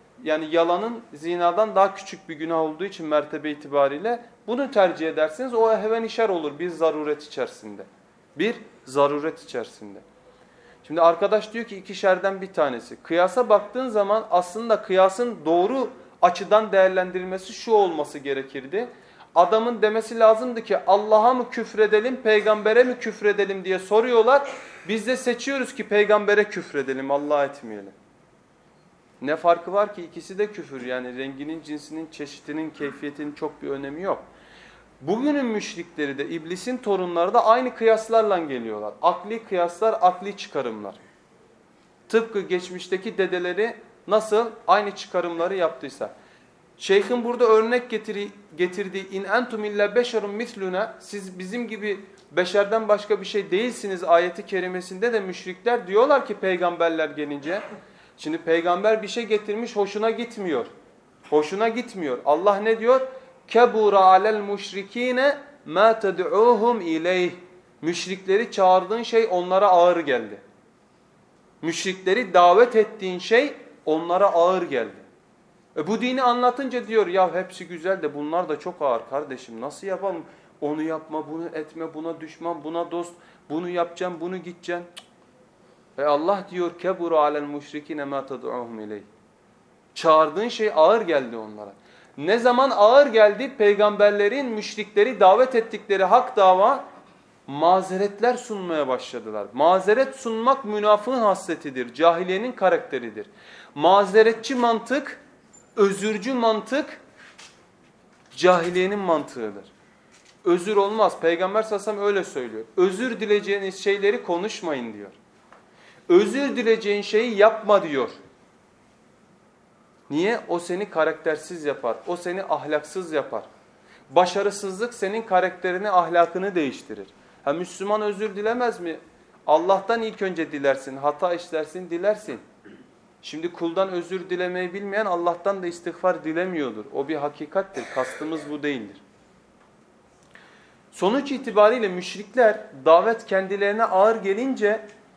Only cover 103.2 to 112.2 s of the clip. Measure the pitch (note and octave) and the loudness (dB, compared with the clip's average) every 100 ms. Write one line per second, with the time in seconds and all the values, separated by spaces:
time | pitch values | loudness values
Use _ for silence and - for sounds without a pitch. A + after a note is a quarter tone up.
103.2 | - _ - - - C#3+ E3 G3 F#3+ G#3+ | -16 _ -20 -20 -18 0 6 6 6 6
104.2 | A3 A3+ - B3 A#3+ A3 A3 C#4 C#4+ - | 6 2 -4 0 0 0 -2 -4 -4 -14
105.2 | - _ _ _ _ - G3 F#3 G#3+ G#3+ | -20 _ _ _ _ 2 2 2 -4 -4
106.2 | A3+ B3+ A3+ G#3+ G3+ C#4 D4+ - - _ | -4 0 0 0 -2 -4 -4 -12 -20 _
107.2 | - - - _ _ _ _ _ _ _ | -20 -20 -20 _ _ _ _ _ _ _
108.2 | _ - F3 F3+ E3+ F3+ F#3 G#3 F#3 D#3 | _ 2 4 4 2 0 -2 -2 0 -2
109.2 | - B2+ G#2+ G2 - _ _ _ _ _ | -2 -8 -10 -10 -18 _ _ _ _ _
110.2 | _ _ F3 F3+ F#3 G3+ G3 A3 F#3 - | _ _ 0 0 2 2 2 2 2 2
111.2 | E3+ E3+ F#3 G#3+ A3 G3+ A3 G3+ G#3 G3 | 0 0 0 -2 -2 -4 -4 -2 -2 -2